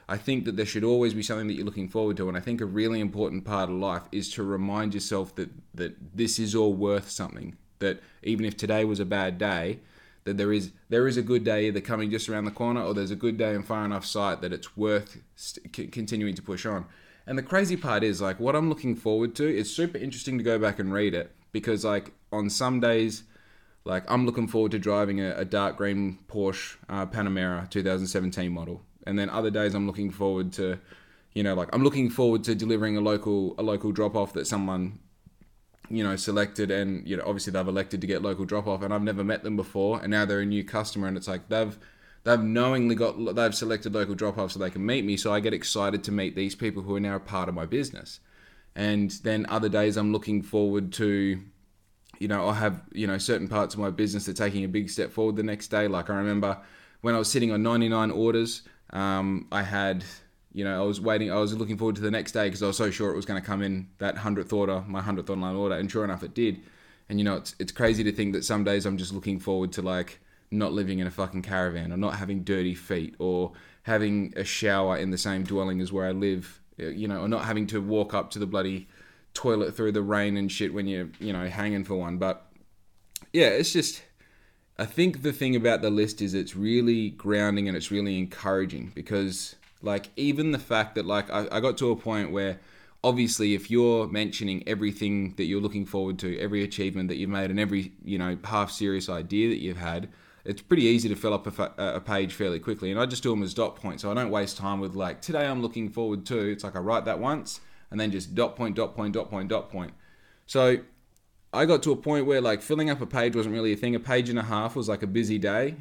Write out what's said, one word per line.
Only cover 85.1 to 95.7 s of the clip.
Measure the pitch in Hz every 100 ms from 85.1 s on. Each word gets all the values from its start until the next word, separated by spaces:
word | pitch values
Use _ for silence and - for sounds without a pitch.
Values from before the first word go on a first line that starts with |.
| 135
the | 143
thing | - 131 123
about | 117 113
the | 110
list | 104 107 -
is | 101
it's | 95 98 92
really | 104 120 117 117 104
grounding | - 101 104 104 101 101
and | 87
it's | 80
really | 101 101 95
encouraging, | 92 - 98 95 92 76 60 -
because, | - 104 98 92 - - - -
like, | 104 101 - -
even | 143 143 156
the | 143
fact | - 110 107 110
that, | 87
like, | 104 98
I, | 104 107
I | 110
got | 127 -
to | 123
a | 113
point | 113 107 87
where | 98 98 92 - - - -
obviously | 123 123 117 - 104 101
if | 101
you're | 117 120 113 107
mentioning | 104 104 - 101 95 -
everything | 104 104 98 104 101 95 95
that | 87
you're | 101
looking | 104